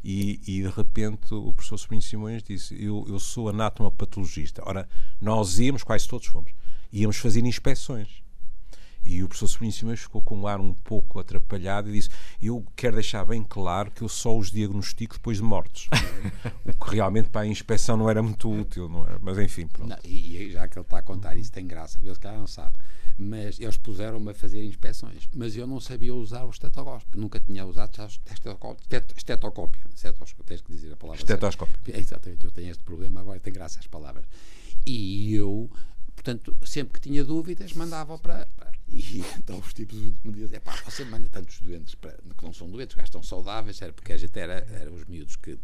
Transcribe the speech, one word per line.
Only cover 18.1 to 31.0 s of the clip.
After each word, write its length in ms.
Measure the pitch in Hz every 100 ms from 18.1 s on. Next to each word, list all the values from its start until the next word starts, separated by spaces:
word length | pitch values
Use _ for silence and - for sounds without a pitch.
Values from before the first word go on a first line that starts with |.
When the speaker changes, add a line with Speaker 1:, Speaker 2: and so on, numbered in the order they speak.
| 110
Speaker 1:
muito 260 | 113 104 117
útil, 400 | 107 101 90 85
não 160 | 85 80
é? 100 | -
Mas 160 | 98 95
enfim, 280 | 98 - 85
pronto. 220 | - 117
Speaker 2:
Não, 100 | -
e, 320 | - - - -
e 140 | 104
já 160 | 107 -
que 100 | 92
ele 60 |
está 140 | 87 -
a 40 |
contar 340 | - 95 92 87
isso, 140 | -
tem 160 | 95 92
graça, 280 | 82 82
porque 140 | - 95
ele 60 |
se 60 | 90
calhar 180 | 98 107
não 80 | 104
sabe. 300 | - - - - - - -
Mas 400 | 101 110 104 -
eles 160 | 107 -
puseram-me 540 | - 104 107 107 107
a 40 |
fazer 300 | 104 - 107
inspeções, 640 | 104 - - - - - -
mas 220 | - 117 107
eu 100 | 123
não 140 | 131
sabia 340 | - - -
usar 300 | 123 107 120
o 60 | 123
estetoscópio, 560 | - - - - 123 - 107
nunca 200 | 104 -
tinha 240 | - 98 95
usado 240 | 87 - - 104
estetoscópio, 760 | - - - 117 98 113 120
estet-, 320 | - 123 - -
estetoscópio, 640 | - 120 - - 87 - -
estetoscópio, 500 | - - - - -
tens 160 | - -
que 120 | -
dizer 200 | - 76
a 40 |
palavra 240 | -